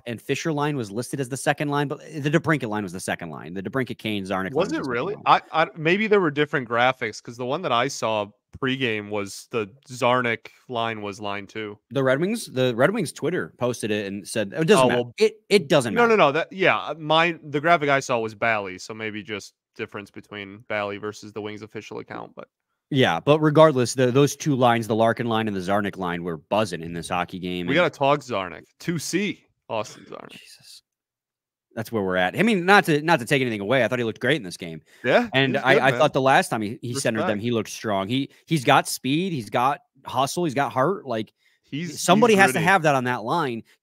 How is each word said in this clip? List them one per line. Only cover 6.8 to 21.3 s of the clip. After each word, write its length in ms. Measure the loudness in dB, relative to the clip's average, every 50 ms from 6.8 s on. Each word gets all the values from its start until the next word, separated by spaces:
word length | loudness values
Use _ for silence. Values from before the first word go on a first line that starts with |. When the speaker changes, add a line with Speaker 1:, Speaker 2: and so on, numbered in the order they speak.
| 4 2 2 0 -6 -8 -8 -10
Speaker 2:
'cause 160 | -14 -16 -10
the 80 | -8 -6
one 160 | -4 -4 -4
that 100 | -2 0
I 160 | 0 2 0
saw 400 | 0 -4 -4 -2 -2 0 -2 -2 -4 -8 _ _ _ -10 -6
pregame 480 | -4 -4 -2 -2 -2 -2 -2 -4 -6 -6
was 380 | -6 -6 -6 -6 -10 -16 -16 _
the 160 | -4 -4 -4 -4 -8 _ _
Zarnik 600 | -18 -8 -2 2 2 2 2 2 0 -2 -4 _ -18 -20 _ _
line 340 | -8 -6 -4 -4 -4 -6 -6
was 200 | -8 -8 -8 -8
line 260 | -8 -8 -8 -8 -10
two. 320 | -12 -10 -10 -10 -10 -12 -16 _ _
Speaker 1:
The 120 | -4 -2 0
Red 160 | 2 2 2
Wings, 280 | 0 -2 -2 -6 -8
the 280 | -8 -2 0 0 0 2
Red 160 | 4 2 2
Wings 220 | 2 0 -4 -4 -6
Twitter 400 | -6 -6 -4 -4 -4 -6 -8 -6 _
posted 320 | -2 -2 -2 -4 -4 -2
it 160 | -2 -2 -2
and 200 | -4 -8 -10 -10
said, 240 | -6 -4 -4 -4 -4 -2
it 140 | -2 2
doesn't 180 | 4 6 6 6
Speaker 2:
Oh, 40 | 4
Speaker 1:
matter. 120 | 4 0 -2
Speaker 2:
well, 100 | -4 0 0
Speaker 1:
It, 160 | 0 0 0 -4 _
it 220 | _ 2 2 4 4
doesn't 240 | 4 4 4 2 2
Speaker 2:
no, 80 | 2 4
Speaker 1:
matter. 140 | 4 6
Speaker 2:
no, 80 | 6 4
no. 40 | 4 4
That, 180 | 0 -4 -6
yeah, 420 | -6 0 2 2 2 2 -2 -6 -10
mine, 420 | -8 -2 0 2 2 2 2 0 -4 -10
the 180 | -6 -6 -2
graphic 260 | 4 4 4 4 4 2
I 100 | 2 2
saw 180 | 2 0 -2 -2
was 160 | -2 -4 -4
Bally, 420 | -2 0 0 0 0 -2 -6 -10 -12
so 140 | -12 -14 -12
maybe 300 | -8 -8 -8 -8 -8 -10
just 300 | -8 -10 -10 -10 -14 _ _ _ _ _
difference 340 | -12 -12 -10 -10 -14 -14 -14
between 560 | _ -20 -20 _ -14 -14 -14 -14 -16 -20 -10
Bally 300 | _ -4 -4 -4 -4 -6
versus 360 | -8 -8 -10 -10 -12 -18 -14